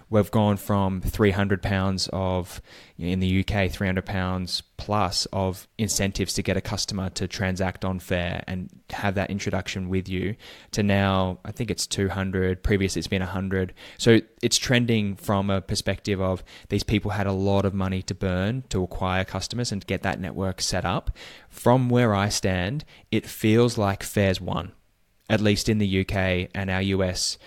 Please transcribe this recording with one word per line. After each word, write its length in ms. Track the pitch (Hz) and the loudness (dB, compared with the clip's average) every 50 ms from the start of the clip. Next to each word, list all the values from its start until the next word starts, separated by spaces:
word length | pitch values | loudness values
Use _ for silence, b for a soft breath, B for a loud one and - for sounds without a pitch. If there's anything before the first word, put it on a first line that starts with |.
| b b | b b
we've 220 | 110 107 101 - | 2 2 2 4
gone 260 | - 113 104 104 101 98 | 4 4 4 4 2 2
from 420 | - - 104 101 98 95 95 92 | 0 0 2 2 2 2 0 -2
three 320 | 85 - - - 110 101 | -2 -4 2 4 4 4
hundred 320 | 92 98 101 92 101 92 - | 6 4 2 2 2 0 0
pounds 460 | 104 101 95 95 98 95 92 - - | 0 0 2 2 0 0 -2 -2 -4
of, 500 | - 92 95 92 92 90 87 - - - b b b b b b b - | -2 -2 0 0 0 -2 -2 -4 -10 -16 b b b b b b b -6
in 240 | 85 87 92 92 | -4 -2 0 0
the 60 | 92 92 | 2 2
U 140 | 92 95 | 2 2
K, 280 | 95 - - 104 98 92 | 2 2 2 2 0 0
three 180 | - - 101 95 | 0 -2 -2 0
hundred 180 | 92 95 - | 0 0 -2
pounds 580 | - 92 95 92 92 92 92 92 90 - - - _ _ | -2 -4 -2 -2 -2 -2 -4 -4 -4 -6 -8 -8 _ _
plus 500 | - - - 104 104 101 90 - - - - | -14 -6 -2 0 0 0 0 0 -2 -4 -2
of 380 | - 95 98 95 92 98 - - _ - | -2 0 0 0 -2 -4 -10 -14 _ -4
incentives 560 | 113 98 - - 101 98 98 - 101 87 - | -2 -2 0 0 0 0 0 -2 -2 -2 -2
to 100 | - 98 | -2 -2
get 140 | - 92 95 | 0 -2 -2
a 40 | |
customer 480 | - - 107 98 - - 107 98 95 92 | -2 -2 -4 -4 -4 -4 -4 -4 -4 -4
to 140 | - - 101 | -4 -4 -6
transact 600 | 90 - - 98 92 92 87 95 92 90 - - | -6 -4 -2 -2 -2 0 0 -2 -2 -2 -4 -4
on 140 | 92 95 90 | -4 -4 -4
Faire 440 | - - 98 87 87 87 90 - - - | -4 -2 -2 -2 0 -2 -4 -6 -6 -6
and 220 | 92 92 90 - - - - - | -8 -8 -8 -10 -12 -18 -14 -12
have 260 | - - - 101 95 | -8 -4 -2 -2 0
that 140 | 101 92 - | 0 -2 -2
introduction 580 | 92 101 - 107 95 95 - - - 101 92 90 | -4 -4 -4 -2 -2 -2 -4 -4 -6 -6 -4 0
with 220 | 95 95 92 95 | 0 -2 0 -2
you, 260 | 95 90 90 95 113 B B B B B B B | -4 -2 -2 -4 -4 B B B B B B B
to 120 | - - 101 | -2 0 2
now, 560 | 101 98 101 98 98 95 95 92 92 90 - - | 4 4 4 4 4 4 2 2 0 -2 -6 -10
I 80 | - 110 | -12 -8
think 180 | - 127 107 | -6 -4 -4
it's 160 | 90 - - - | -2 -4 -4 -4
two 220 | - - 98 95 | -2 0 0 0
hundred, 540 | 90 98 95 95 92 95 92 92 92 92 - | 0 -2 -2 -2 0 0 2 0 0 0 2
previously 360 | - 107 95 95 92 - 87 | 2 2 4 2 0 0 -2
it's 80 | 80 - | -2 -2
been 140 | - 95 | -2 -2
a 40 | 92 | -2
hundred. 480 | 90 92 95 95 95 95 95 92 90 B B B B B B | -2 -2 -4 -2 0 0 0 -2 -2 B B B B B B
So 220 | - 120 117 110 - - _ _ | 6 6 6 6 6 2 _ _
it's 160 | - 120 - - | -2 0 0 0
trending 580 | - - 127 120 120 117 117 110 104 101 98 | 2 2 2 2 4 4 2 2 2 0 -2
from 340 | - - - 107 98 98 101 | -4 -2 0 2 2 2 2
a 120 | 98 95 | 0 0
perspective 580 | 92 - 107 - - - 95 - - - 101 92 | -2 -2 -4 -2 -2 -2 -4 -2 -2 -2 0 0
of 240 | 95 92 92 90 b b b b b - | 0 0 -2 -2 b b b b b -2
these 160 | - 104 - | -2 -2 0
people 280 | - 120 104 - 101 | 2 0 2 2 0
had 160 | 95 101 98 98 | -2 0 0 0
a 40 | |
lot 320 | 98 95 95 98 98 98 98 | 0 0 2 2 2 2 2
of 100 | 98 92 | 2 0
money 280 | 98 95 95 95 92 | 0 -2 -2 -2 -4
to 120 | 92 - 101 | -4 -6 -6
burn 520 | - - 95 90 90 95 104 120 131 131 - | -4 -2 -2 0 0 0 -2 -2 -4 -6 -4
to 120 | - 98 92 | -2 -2 -2
acquire 400 | 87 - - 95 92 92 92 95 | -2 -4 -4 -2 0 0 -2 -2
customers 480 | - - 95 90 - - 117 123 - | -2 -4 -6 -6 -6 -6 -6 -4 -4
and 160 | 107 98 - - | -6 -6 -4 -4
get 160 | 95 - - | -4 -2 -2
that 160 | 98 - - | -4 -4 -4
network 400 | 90 85 - - 95 95 87 - | -6 -6 -4 -4 -4 -4 -4 -4
set 240 | - - - 90 87 | -4 -2 -2 -2 -2
up. 320 | 90 98 - - - B B B B B B B B | -2 -2 -2 -4 -6 B B B B B B B B
From 400 | - - - - 120 131 127 123 | -20 -2 2 4 4 4 4 4
where 260 | 120 123 123 113 104 | 4 4 4 4 4
I 140 | 98 98 107 | 4 2 2
stand, 560 | - - - 101 92 90 90 92 123 151 b b b b b b | 0 0 0 0 0 0 -2 -2 -4 -6 b b b b b b
it 160 | - 110 - | -2 -2 -2
feels 520 | - - - - 110 110 117 120 123 113 113 | -4 -6 0 2 4 6 6 6 4 4 2
like 260 | 104 98 98 - - | 0 0 0 -2 -6
Faire's 380 | - - 107 101 98 92 95 | -4 0 2 2 4 2 0
won. 320 | 92 90 98 - 87 - - _ _ _ _ _ _ _ _ _ _ - | -2 -4 -4 -6 -6 -8 -12 _ _ _ _ _ _ _ _ _ _ 0
At 140 | 110 107 | 0 4
least 280 | 107 107 104 101 - 120 | 4 4 2 2 2 0
in 100 | 110 107 | 2 2
the 80 | 104 98 | 2 2
U 180 | 95 95 95 | 2 0 0
K 440 | - 101 101 92 92 92 90 92 - - | 0 0 0 0 2 0 0 -2 -4 -6
and 160 | - 98 95 | -6 -4 -2
our 140 | 92 92 95 | -2 0 0
U 180 | 98 98 95 | 0 2 2
S 380 | 95 92 90 90 - - - b b | 0 0 0 -2 -4 -4 -6 b b